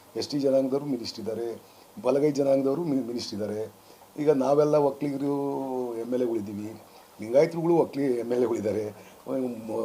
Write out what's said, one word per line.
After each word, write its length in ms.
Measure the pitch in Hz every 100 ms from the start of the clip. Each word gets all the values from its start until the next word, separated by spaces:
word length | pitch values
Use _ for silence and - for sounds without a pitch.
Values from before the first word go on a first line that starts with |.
| - 113
ಎಸ್ 120 | 107
ಟಿ 100 | 147
ಜನಾಂಗದವರು 460 | 135 135 135 139
ಮಿನಿಸ್ಟರ್ 360 | 143 123 107 -
ಇದ್ದಾರೆ, 420 | 101 110 117 107 - - - -
ಬಲಗೈ 280 | 117 143 151
ಜನಾಂಗದವರು 540 | 139 139 135 135 143
ಮಿ-, 220 | 170 135 117
ಮಿನಿಸ್ಟರ್ 280 | 120 -
ಇದ್ದಾರೆ. 380 | 101 104 107 110 - - - - -
ಈಗ 120 | 147
ನಾವೆಲ್ಲ 440 | 139 131 147 151
ಒಕ್ಕಲಿಗರು 1200 | 151 143 135 147 135 143 143 139 139 135 127 123 113
ಎಮ್ 180 | 117
ಎಲ್ 80 | 127
ಎಗಳಿದ್ದೀವಿ, 600 | 120 113 101 104 107 113 - - - -
ಲಿಂಗಾಯತರುಗಳು 540 | 107 131 165 165 165
ಒಕ್ಕಲಿ 440 | 165 135 139 139 120
ಎಮ್ 140 | 117
ಎಲ್ 120 | 123
ಎಗಳಿದ್ದಾರೆ. 680 | 120 113 104 101 104 104 - - - 135 127 113 113 110